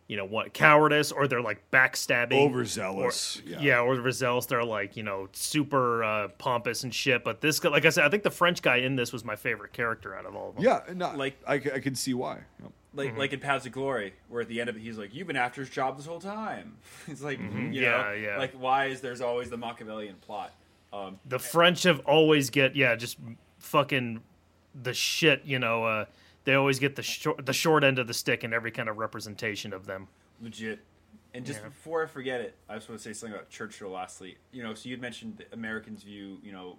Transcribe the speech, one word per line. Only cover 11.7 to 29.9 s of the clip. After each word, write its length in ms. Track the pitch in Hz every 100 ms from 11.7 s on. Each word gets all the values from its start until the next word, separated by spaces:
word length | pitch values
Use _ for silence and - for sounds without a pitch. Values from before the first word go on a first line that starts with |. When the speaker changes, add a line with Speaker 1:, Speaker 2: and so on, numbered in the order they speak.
Speaker 2:
I 60 | 131
can 140 | 135
see 180 | 127 135
why. 260 | 123 147 117 - -
Yep. 120 | - - _
Speaker 3:
like, 140 | 139 139
Speaker 1:
Mm-hmm. 80 | 113
Speaker 3:
like 140 | 139
in 60 | 139
Paths 260 | 139 135 123
of 60 |
Glory, 420 | 123 135 123 98 - _
where 100 | 117
at 80 | 110
the 120 | 117
end 80 | 120
of 60 | 107
it, 40 |
he's 160 | 113 110
like, 160 | 101
"You've 120 | 127 180
been 80 | 139
after 240 | 120 -
his 80 | 131
job 280 | 147 131 139
this 80 | 147
whole 120 | 170
time." 580 | 190 214 214 120 87 - -
<laughs> 160 | - -
He's 160 | 135
like, 160 | 147 123
Speaker 1:
Mm-hmm. 340 | 110 104 120
Speaker 3:
you 100 | 131
Speaker 1:
Yeah, 200 | 127 113
Speaker 3:
know, 100 | 104
Speaker 1:
yeah. 240 | 104 104 101
Speaker 3:
like, 160 | 170
why 320 | 135 127 131 135
is 160 | 123
there's 180 | 123 120
always 300 | 123 120 120
the 80 | 117
Machiavellian 580 | 117 117 110 107 107 90
plot? 360 | - 104 87 - _ _ _
Um, 300 | 101 95 98 131
Speaker 1:
The 120 | 127
French 440 | - 165 170 170
have 160 | 180 143 143
always 420 | 151 156 151 135
get, 260 | 143 131
yeah, 220 | 139 127 113
just 220 | 117 - 120 117 _ _
fucking 640 | - 156 139 139 120 113 - _ _ _ _
the 200 | 139 123
shit, 500 | 113 - - 160 135
you 140 | - 131
know, 260 | 120 113
uh, 200 | 113 107 101 _ - _
they 100 | -
always 240 | 135 139 131
get 180 | 139 139
the 60 |
shor-, 340 | 110 - 156 -
the 100 | 139
short 320 | - 165 156
end 140 | 139 131
of 80 | 120
the 80 |
stick 280 | 117 - 120
in 80 | 117
every 160 | 117 117
kind 180 | 113 113
of 80 | 107
representation 760 | 110 113 104 101 113 101 107
of 140 | 95
them. 220 | 98